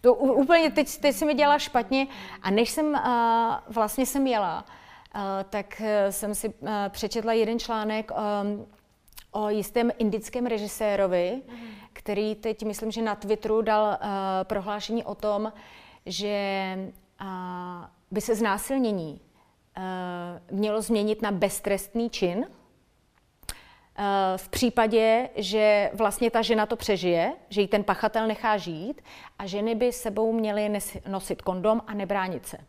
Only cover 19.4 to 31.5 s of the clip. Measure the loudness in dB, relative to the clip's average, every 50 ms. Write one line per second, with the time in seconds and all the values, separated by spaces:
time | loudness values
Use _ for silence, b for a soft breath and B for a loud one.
19.4 | b b b b _ _ _ -10 -8 -6 -6 -6 -6 -6 -8 -8 -10 -10 -12 -14
20.4 | -12 -8 -4 -2 -2 0 0 -2 0 0 0 2 2 0 -2 -2 -2 -2 0 2
21.4 | 0 0 0 -4 -2 -2 -2 -2 -2 -6 -4 -4 -4 -4 -2 0 0 0 0 -2
22.4 | -4 -6 -10 -20 _ _ _ _ _ _ _ _ _ _ _ _ _ _ _ _
23.4 | -16 B B B B B B B B B B -2 0 2 4 4 4 2 0 -2
24.4 | -6 -6 -2 2 2 2 4 4 2 4 4 4 6 6 6 4 2 -2 -4 -6
25.4 | -4 0 2 4 6 6 6 6 4 0 0 0 0 0 2 2 0 2 2 2
26.4 | 2 4 2 2 2 0 -2 -4 0 0 0 2 2 2 4 4 2 0 -2 -6
27.4 | -12 _ 0 0 2 2 2 2 2 2 0 2 0 0 0 0 0 0 -2 0
28.4 | 0 0 0 0 0 -6 -8 -6 -6 -8 -8 -10 B B B B B B B -12
29.4 | -10 -6 -4 -2 -2 0 0 2 0 0 0 -2 -6 -4 -2 0 0 2 2 2
30.4 | 0 0 0 0 0 0 -2 -4 -4 -8 -12 -12 -8 -6 -6 -6 -4 -6 -6 -4
31.4 | -2 -4